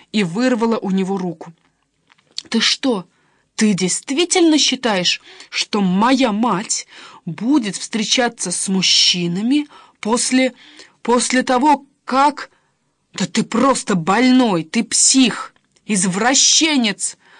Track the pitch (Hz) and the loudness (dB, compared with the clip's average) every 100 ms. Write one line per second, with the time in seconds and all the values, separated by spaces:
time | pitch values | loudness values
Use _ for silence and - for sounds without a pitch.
0 | _ 214 180 190 254 240 233 220 190 190 | _ -4 -2 0 0 2 0 0 -2 -2
1 | 185 196 180 160 - - _ _ _ _ | -2 -4 -6 -8 -16 -20 _ _ _ _
2 | _ _ _ - - 226 - - 269 208 | _ _ _ -18 -6 -2 -2 -2 -2 -2
3 | - _ _ _ _ - 214 175 180 - | -6 _ _ _ _ -2 0 2 -2 -4
4 | - 277 349 370 339 302 - 254 233 190 | -4 -2 0 2 4 4 2 0 -2 0
5 | 180 254 - - - - - 214 190 185 | -2 -4 -8 -20 -12 -8 -4 0 0 2
6 | 233 269 254 202 240 185 220 - - - | 2 2 2 0 0 -2 -4 -8 -8 -20
7 | - - - 156 226 294 208 - - 220 | -20 -14 -12 -6 0 0 0 -8 -8 -6
8 | 214 - 240 233 180 - - 190 175 - | -2 0 -2 -4 -8 -6 -2 0 2 2
9 | - 180 175 180 233 294 294 - - _ | 2 0 -2 -2 0 0 -2 -12 -20 _
10 | 208 240 - 254 262 - - - - _ | -4 -2 0 0 0 -4 -18 -20 -20 _
11 | - 240 - 254 254 254 302 277 - _ | -2 0 2 -2 0 2 2 2 -2 _
12 | - 262 294 285 - _ _ _ _ _ | -4 2 2 0 -12 _ _ _ _ _
13 | _ - 180 233 - 226 269 247 - 185 | _ -8 -4 -2 -2 0 2 0 0 -2
14 | 160 208 254 254 240 170 160 226 226 - | 0 2 4 4 4 0 -2 -4 -2 -2
15 | - 262 247 - - _ _ _ - 208 | 0 2 2 0 -12 _ _ _ -6 -4
16 | 185 185 233 - - - 311 285 214 190 | -2 0 0 2 2 2 2 2 0 -4
17 | - - _ | -8 -12 _